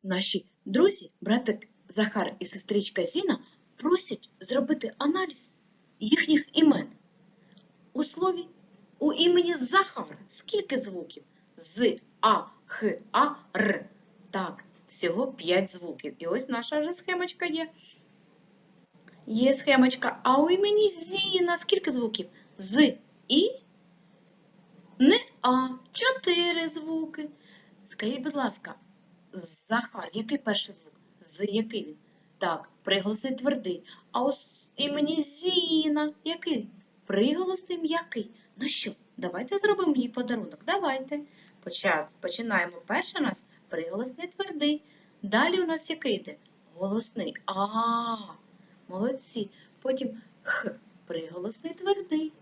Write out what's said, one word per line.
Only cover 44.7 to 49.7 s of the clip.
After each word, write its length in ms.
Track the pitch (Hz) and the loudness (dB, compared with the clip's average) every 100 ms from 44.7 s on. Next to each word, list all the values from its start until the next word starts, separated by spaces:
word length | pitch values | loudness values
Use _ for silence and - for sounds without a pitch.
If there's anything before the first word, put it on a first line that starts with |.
| 302 _ _ _ _ | 0 _ _ _ _
Далі 380 | 202 220 320 370 | 0 2 4 2
у 60 | 339 | 0
нас 240 | 320 - | -2 -6
який 240 | 320 262 | -6 -2
йде? 220 | 208 - - _ _ _ | -4 -6 -18 _ _ _
Голосний. 600 | 165 190 214 226 226 170 - - | -8 -2 -2 -4 -8 -8 -8 -6
А, 720 | 190 202 220 233 233 233 226 202 - _ _ - _ - | -2 0 0 0 0 -2 -6 -10 -18 _ _ -20 _ -12
молодці. 600 | 185 233 269 - 233 196 - - | -4 -2 -4 -8 -8 -8 -10 -20